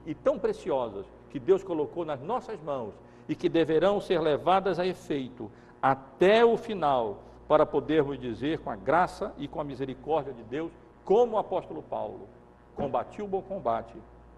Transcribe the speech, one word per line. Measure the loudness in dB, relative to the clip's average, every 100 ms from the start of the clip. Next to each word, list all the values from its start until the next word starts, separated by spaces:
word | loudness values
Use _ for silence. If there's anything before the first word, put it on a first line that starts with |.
| -10
e | -2
tão | 0 0
preciosas | -2 -4 -2 -2 -2 -6 -12 -16 -12
que | -6
Deus | 2 2
colocou | 2 -4 -4 -4 -6
nas | -6
nossas | -4 -6 -6 -10
mãos | -8 -6 -8 -12 -20 -20 -10
e | -4
que | 0
deverão | 2 4 4 4 2
ser | 0 0
levadas | 2 2 4 4 2 0
a | -2
efeito | -4 -6 -4 -4 -10 -14 -14 -20 0
até | 2 2 -2 2 6 8
o | 6 4
final, | -2 -2 2 2 0 -4 -12 -20 2
para | 4 6
podermos | 2 2 2 2 -2
dizer, | -6 -4 -4 -4
com | -6
a | -6
graça | 2 2 2 -2 -8 -8
e | -10
com | -8
a |
misericórdia | -8 -6 -8 -8 -2 -2 -2
de | -10
Deus, | -8 -8 -8 -12 -20 -20
como | 0 4 4 0
o |
apóstolo | -2 -4 -6 -12
Paulo: | -8 -6 -6 -10 -16 -20 -20 -20 -18 -8
"Combati | -2 -2 -4 -8
o | -6
bom | -6
combate, | -6 -4 -2 -2 -4 -16 -20 -20 -20